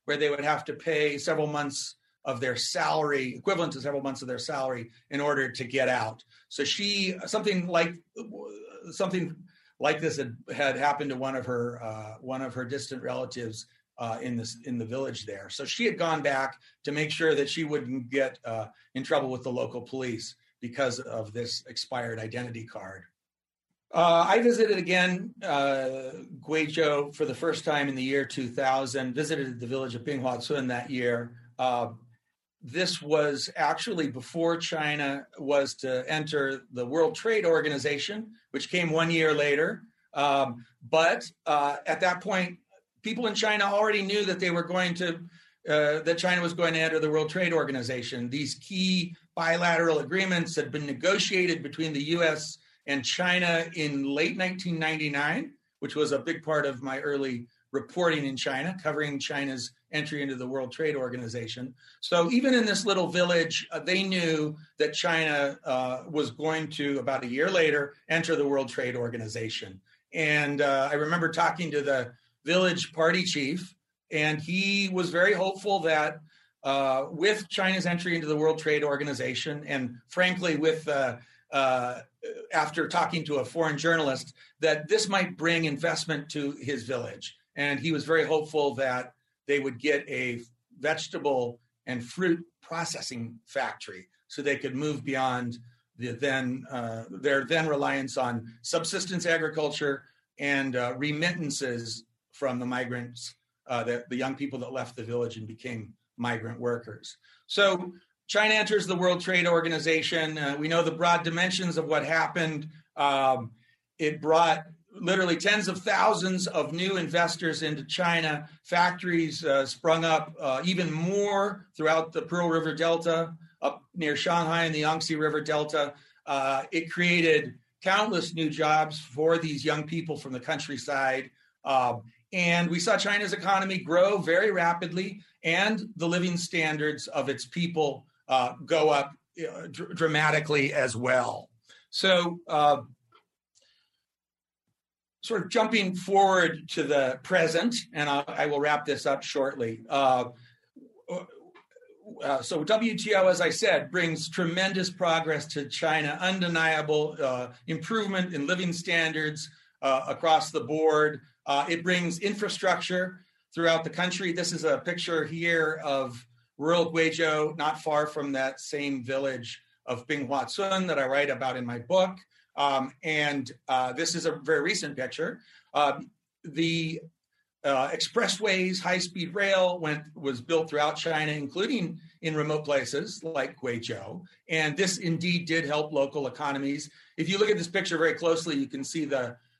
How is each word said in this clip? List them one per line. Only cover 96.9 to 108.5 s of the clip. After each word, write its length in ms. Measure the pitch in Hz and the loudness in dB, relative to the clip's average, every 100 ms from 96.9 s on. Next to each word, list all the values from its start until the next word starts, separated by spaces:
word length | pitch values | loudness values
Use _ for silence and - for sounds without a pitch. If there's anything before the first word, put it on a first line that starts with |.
| 113 113 95 139 | -8 -10 -4 2
their 160 | 135 123 | 2 2
then 120 | 160 160 143 | 0 2 2
reliance 380 | 139 139 135 135 127 | 0 0 -2 -2 -2
on 60 | 117 110 - | -2 -8 -14
subsistence 640 | - 170 165 190 170 180 170 165 | -2 -2 -2 -4 -4 -4 0 0
agriculture 580 | 156 156 147 147 147 139 - _ _ - 143 139 | 0 0 -2 0 -2 -2 -8 _ _ -6 0 0
and, 160 | 135 123 | 0 -2
uh, 180 | 123 127 147 | -2 -2 -4
remittances 1000 | 147 175 175 147 - 131 120 113 110 - _ _ | 0 -2 -2 -4 -4 -4 -4 -6 -12 -14 _ _
from 280 | - 135 123 | -6 -4 -2
the 80 | 123 127 | -4 -4
migrants, 440 | 123 123 120 123 - - _ _ - | -4 -6 -8 -12 -16 -16 _ _ -6
uh, 120 | 120 | -4
the, 140 | 113 120 - | -2 -4 -4
the 80 | 123 | -4
young 120 | 131 135 | -2 -2
people 180 | 143 127 | -6 -6
that 120 | 120 131 | -6 -6
left 160 | 110 - | -8 -10
the 80 | 110 | -6
village 220 | 120 120 113 | -2 -4 -6
and 80 | 110 110 | -12 -12
became 260 | 127 113 101 - _ - | -10 -10 -10 -18 _ -6
migrant 440 | 120 113 113 117 120 | -4 -4 -6 -4 -4
workers. 480 | 117 - 104 - - _ _ - | -4 -6 -16 -16 -20 _ _ -6
So 160 | - 196 185 180 - _ _ - 202 | 4 4 4 -4 -12 _ _ -2 2
China 180 | 214 | 4